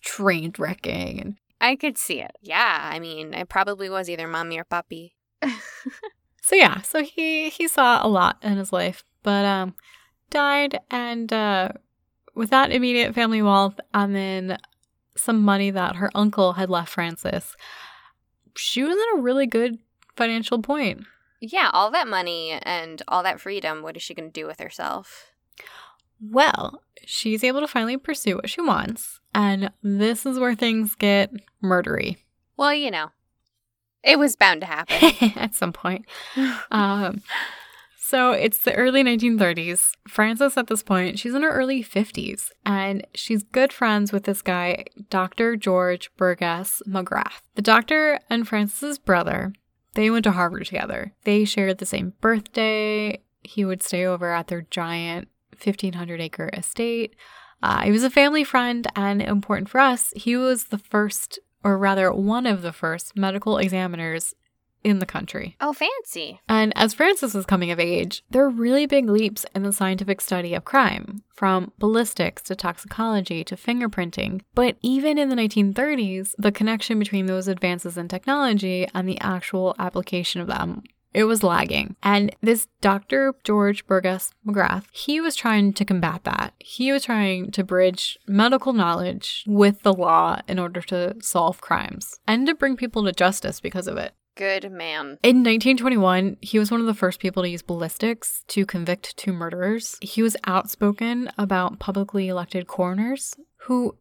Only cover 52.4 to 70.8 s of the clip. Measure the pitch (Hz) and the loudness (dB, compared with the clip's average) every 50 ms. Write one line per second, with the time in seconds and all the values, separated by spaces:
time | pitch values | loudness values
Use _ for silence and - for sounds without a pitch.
52.4 | 208 - - 226 220 220 220 214 214 214 214 214 214 214 - - _ _ _ _ | -2 -4 -4 -2 0 0 0 0 0 -2 -2 -2 -2 -4 -6 -8 _ _ _ _
53.4 | - - - 214 196 190 185 190 - - - 180 180 185 180 175 175 175 170 170 | -20 -8 -4 -2 -2 0 -2 -4 -4 -4 -2 0 0 0 0 0 -2 -2 -2 -2
54.4 | 165 - 180 170 165 - - 180 170 165 170 170 170 170 170 175 - - _ _ | -2 -4 -6 -8 -8 -6 -6 -4 -4 -4 -4 -4 -4 -6 -6 -8 -10 -12 _ _
55.4 | _ _ - - - 202 196 - - 190 175 175 175 170 170 165 165 160 - - | _ _ -20 -6 -4 -4 -2 -2 -4 -6 -4 -6 -8 -8 -6 -6 -8 -8 -6 -8
56.4 | 160 - - - 170 - - - 233 233 233 233 226 - - _ - - - - | -8 -8 -6 -8 -8 -8 -6 -4 -4 -2 -2 -2 -4 -6 -8 _ -20 -20 -20 -20
57.4 | - - _ _ - - - - - 202 208 226 247 262 - 285 277 285 302 311 | -20 -20 _ _ -2 0 0 2 2 4 4 4 4 4 6 6 6 6 4 2
58.4 | 285 - - 254 247 240 240 240 233 - - 202 196 202 202 202 - - 208 202 | 2 2 2 0 0 0 -2 -2 -4 -4 -4 -2 -2 0 0 0 0 0 0 0
59.4 | 196 - 208 - 196 - - 262 277 269 247 240 - - - 208 - 233 240 247 | 0 0 -2 -2 -2 0 2 4 4 4 4 2 -2 -4 -6 -4 -2 -2 0 2
60.4 | 254 262 254 226 - - 220 202 - _ - 208 208 202 - - - - - - | 2 2 0 0 -2 -4 -8 -8 -6 _ 0 0 0 0 -2 -6 -8 -8 -12 -16
61.4 | - _ _ _ - 202 196 190 196 196 196 196 185 180 - 190 196 202 220 247 | -20 _ _ _ 0 2 2 4 4 2 4 4 4 2 2 2 2 0 0 0
62.4 | 254 247 202 185 175 170 160 - - 160 165 175 - - - 202 196 190 190 202 | 0 0 0 0 -2 -6 -6 -4 -4 -4 -4 -4 -8 -8 -4 -2 -2 0 -2 -2
63.4 | - 214 214 - 190 190 190 185 185 180 175 165 165 165 160 165 - - - _ | -2 0 0 2 2 0 0 -2 -2 -4 -4 -6 -6 -6 -4 -6 -6 -8 -10 _
64.4 | _ _ _ _ _ _ _ _ - 214 202 185 185 - - - - - - - | _ _ _ _ _ _ _ _ 0 2 2 2 0 -4 -6 -8 -8 -8 -10 -10
65.4 | - 175 - - 277 294 285 - 302 392 523 523 440 - - 180 156 - 175 - | -12 -12 -8 -6 -4 -4 -2 -2 -2 -4 -2 -4 -8 -10 -10 -10 -10 -10 -12 -10
66.4 | _ - 220 220 214 214 - - 220 220 - - 311 370 392 - - 233 208 196 | _ 0 2 4 4 2 4 4 4 4 4 4 4 4 4 2 0 -2 -2 -4
67.4 | 185 - 196 180 175 170 170 170 170 170 175 175 175 180 - - - _ - 254 | 0 2 2 2 2 0 0 0 0 2 2 0 0 -2 -6 -10 -8 _ 4 4
68.4 | 277 277 240 226 233 240 254 277 294 277 285 277 254 220 202 214 220 196 208 - | 4 4 4 2 2 2 4 2 4 4 4 4 4 4 4 4 4 2 -2 -4
69.4 | - - - 196 196 202 202 - 196 185 190 185 196 202 190 190 - - 190 180 | -8 -6 -4 -4 -2 -2 -2 0 0 0 0 0 0 -2 -2 -2 -2 -2 -2 -2
70.4 | 175 170 170 170 - - - 269 | -2 -2 -4 -6 -4 0 2 4